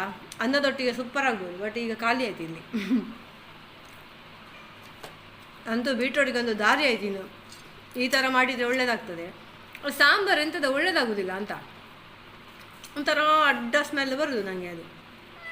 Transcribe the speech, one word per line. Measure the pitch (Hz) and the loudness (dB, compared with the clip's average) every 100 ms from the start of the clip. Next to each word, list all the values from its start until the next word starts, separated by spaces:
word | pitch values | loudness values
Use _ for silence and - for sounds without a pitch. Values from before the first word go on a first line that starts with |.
| 196 196 - - | -4 -8 -16 -4
ಅನ್ನದೊಟ್ಟಿಗೆ | 226 285 277 254 247 | 0 2 2 2 -2
ಸೂಪರ್ | 233 240 285 269 | -2 -4 0 0
ಆಗ್ಬೋದು. | 220 180 180 214 | 0 -6 -6 -6
but | 233 | -4
ಈಗ | 233 | -4
ಖಾಲಿ | 220 226 254 240 | -2 0 0 0
ಆಯ್ತು | 160 | -4
ಇಲ್ಲಿ. | 160 165 | -8 -10
<laughs> | - 226 190 233 185 - - - - - - - - - - - - - - - - - - - - - - - - - - | -6 -6 2 0 0 -10 -18 -20 -20 -20 -20 -20 -20 -20 -20 -20 -20 -20 -20 -20 -20 -20 -20 -18 -18 -18 -20 -20 -20 -16 -4
ಅಂತೂ | 226 247 | -2 0
ಬೀಟ್ರೂಟಿಗೆ | 233 254 294 262 240 | 0 0 2 2 0
ಒಂದು | 240 208 | -2 2
ದಾರಿ | 208 269 285 | 4 4 4
ಆಯ್ತು | 226 | 2
ಇನ್ನು. | 202 196 175 - - - - - - 247 | -2 -6 -10 -16 -20 -20 -20 -20 -12 -4
ಈ | 254 | 2
ಥರ | 269 262 | 2 4
ಮಾಡಿದರೆ | 254 254 247 | 4 2 2
ಒಳ್ಳೇದಾಗ್ತದೆ. | 240 262 247 214 214 170 170 - - - - - 285 - | 0 2 0 0 -4 -10 -10 -14 -20 -20 -20 -8 -6 4
ಸಾಂಬಾರು | 285 381 392 311 | 6 6 4 2
ಎಂಥದ್ದು | 302 294 277 | 2 0 0
ಒಳ್ಳೇದಾಗೋದಿಲ್ಲ | 269 349 330 240 202 185 | 2 2 2 0 0 -2
ಅಂತ | 190 208 160 - - - - - - - - - - - - - 294 | -4 -6 -10 -12 -18 -20 -20 -20 -20 -20 -20 -20 -20 -20 -20 -12 -4
ಒಂಥರ | 294 294 302 311 294 | 0 2 6 6 6
ಅಡ್ಡ | 247 233 294 | 4 2 0
ಸ್ಮೆಲ್ | 285 294 269 262 | 2 -2 0 0
ಬರೋದು | 302 240 | 0 -2
ನನಗೆ, | 190 185 175 | -4 -6 -8
ಅದು | 170 165 - - - - - 659 | -10 -14 -18 -20 -20 -20 -16 -14